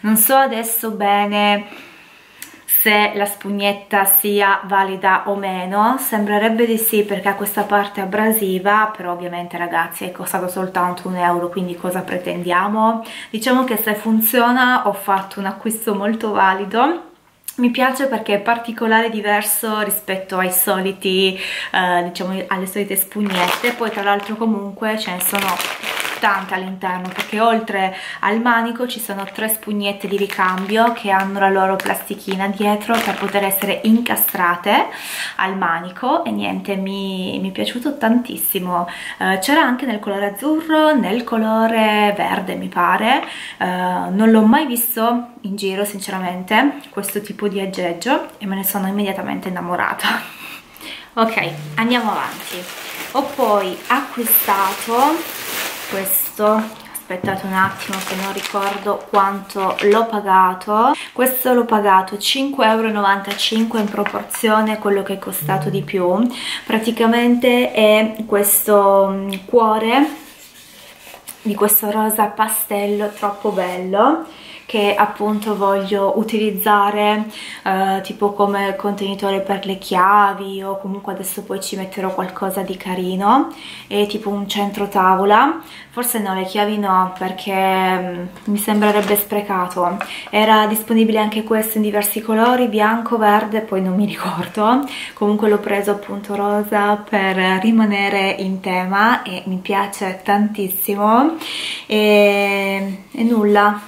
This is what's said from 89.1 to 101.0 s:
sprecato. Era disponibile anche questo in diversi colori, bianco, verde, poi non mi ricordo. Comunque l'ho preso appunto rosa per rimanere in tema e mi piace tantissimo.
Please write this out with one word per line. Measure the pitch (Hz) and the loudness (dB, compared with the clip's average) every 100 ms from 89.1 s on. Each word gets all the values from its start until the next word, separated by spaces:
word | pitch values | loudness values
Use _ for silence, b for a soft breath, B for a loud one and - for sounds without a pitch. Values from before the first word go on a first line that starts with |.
| 202 | 0
sprecato. | - 208 202 190 180 185 175 196 B B B | 0 -4 -2 -2 -2 -2 -2 -2 B B B
Era | 214 220 214 214 | 0 6 6 4
disponibile | 220 - 226 220 220 | 0 2 4 4 4
anche | 214 220 | 2 0
questo | 214 220 214 220 | 0 0 0 0
in | |
diversi | 214 208 208 220 | 0 0 0 -4
colori, | 220 220 240 247 240 | 0 2 4 4 2
bianco, | 214 208 233 226 233 | 2 2 2 -2 2
verde, | 214 208 214 214 | 4 4 2 -4
poi | 214 190 | -2 -2
non | 185 185 | 0 2
mi | 208 | 0
ricordo. | - 190 175 175 - 214 254 285 B B | -2 -6 -4 -6 0 2 2 0 B B
Comunque | - 208 208 214 | -2 0 2 2
l'ho | 208 | 2
preso | 208 202 202 | 0 -2 0
appunto | 202 - 202 202 202 | -2 -4 -10 -6 -2
rosa | 202 208 208 208 208 208 | 0 0 0 0 2 0
per | 208 208 190 185 185 185 | 0 0 0 2 2 2
rimanere | 220 226 214 202 196 202 190 - | 4 4 4 2 0 0 0 -2
in | 190 190 | -4 -4
tema | 190 180 185 196 220 - | -2 -2 0 2 2 2
e | - 185 - | -2 -10 -6
mi | 185 | -6
piace | 190 294 202 - 190 185 | -2 -2 -2 -4 -6 -6
tantissimo. | - 202 208 208 190 - - 202 | 0 2 2 0 -4 -4 -4 0